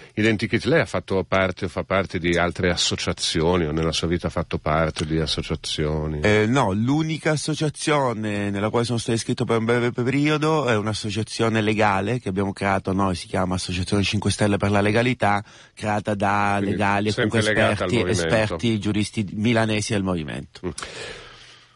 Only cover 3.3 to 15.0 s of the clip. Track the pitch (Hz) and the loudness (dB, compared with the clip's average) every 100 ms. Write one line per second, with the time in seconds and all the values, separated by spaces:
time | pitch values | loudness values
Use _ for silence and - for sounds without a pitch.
3.3 | 85 80 90 76 80 82 80 82 87 82 | 0 2 2 0 0 0 0 -2 -2 -2
4.3 | 87 - 78 80 78 78 - 78 80 76 | -4 -4 -4 0 0 0 -2 -2 0 0
5.3 | - - 80 - - 76 78 76 76 104 | -2 -4 -6 -4 -4 -2 -2 -4 0 2
6.3 | 104 107 135 107 101 120 151 160 156 156 | 4 4 2 2 0 0 0 0 -2 -2
7.3 | 151 - 147 151 - 156 147 127 107 107 | -2 -2 -2 -4 -2 0 2 0 -2 -4
8.3 | 101 101 101 107 120 117 117 - 113 - | -2 -2 -2 0 0 0 -2 -2 -2 -2
9.3 | 123 110 113 113 120 120 120 120 139 147 | -2 0 0 2 2 0 0 0 2 2
10.3 | 151 151 156 123 107 107 104 110 101 107 | 2 2 2 2 2 0 -4 -4 -4 -4
11.3 | - 113 113 107 107 104 95 104 123 101 | 0 2 2 2 2 2 2 0 -2 -2
12.3 | 95 98 - 98 95 98 95 98 87 - | -2 -2 -2 0 0 0 0 0 -2 -4
13.3 | 95 90 90 - 90 92 101 90 104 101 | -2 -2 -2 -2 -4 0 0 2 0 0
14.3 | - 104 101 101 104 104 104 | 0 0 2 2 2 2 2